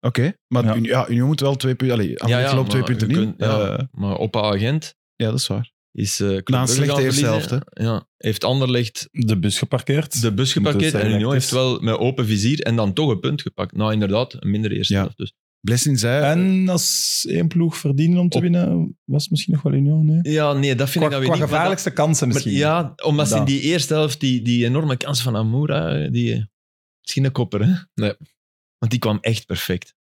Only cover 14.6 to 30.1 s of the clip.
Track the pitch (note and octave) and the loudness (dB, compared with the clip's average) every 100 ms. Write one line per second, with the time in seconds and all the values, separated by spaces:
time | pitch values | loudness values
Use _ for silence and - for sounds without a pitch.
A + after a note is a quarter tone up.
14.6 | A2 G2+ G2 G2 F#2+ - - _ _ _ | -2 -2 0 0 0 -6 -12 _ _ _
15.6 | - A#2+ D3+ C3 A#2 C3+ D3 E3 F#3+ F#3+ | -2 0 2 0 2 2 2 2 2 2
16.6 | F#3 F3 - - - - - E3 E3 E3+ | 2 0 0 -2 -2 -4 -2 0 0 2
17.6 | E3 - C#3+ C3+ E3 F3+ F3 - F3 F3 | 0 0 -2 2 2 4 2 2 2 2
18.6 | F3 F3 D#3+ - - C#3 - D3+ - D#3+ | 2 0 -2 -6 -4 -4 0 -4 0 0
19.6 | C#3 C#3 C#3 D#3 D#3 D#3+ D#3+ D#3 D3+ C#3 | 0 2 2 2 4 2 2 0 2 0
20.6 | C#3 B2 C3+ F3 D3+ C#3 C3+ D#3 C#3+ D3+ | 0 0 0 0 0 2 0 0 0 2
21.6 | F3 F#3+ - - D#3 D#3 C3 G#2+ A2 C#3 | 0 0 -4 0 2 2 2 0 0 0
22.6 | D3 E3 D3+ - - C3+ G3+ A2 C3+ C#3 | 2 0 -2 -4 0 2 2 2 2 0
23.6 | C#3+ F3 C#3 D#3 D3+ B2 C3+ B2+ A2+ A#2+ | 2 0 0 0 0 0 0 0 2 2
24.6 | A#2 C3 D#3 B2+ C#3+ C3+ B2+ A#2 A2 A#2+ | 2 0 0 -2 -2 -2 -2 0 0 0
25.6 | D3+ C#3+ D#3+ C#3+ C#3+ A#2+ A#2 A#2 A2 _ | 0 -2 -2 -2 -2 0 0 -2 -6 _
26.6 | _ _ _ _ - - C3+ C3 B2 G#2 | _ _ _ _ -8 -2 0 0 -4 0
27.6 | A2+ F3+ - - G#2+ - - _ _ _ | 2 0 -4 -4 -4 -4 -16 _ _ _
28.6 | _ _ A#2 A#2+ A2+ G#2 A2 A2 - F#2 | _ _ -4 -2 -2 0 -2 -4 -4 -8
29.6 | - F2+ - _ _ | -4 -6 -6 _ _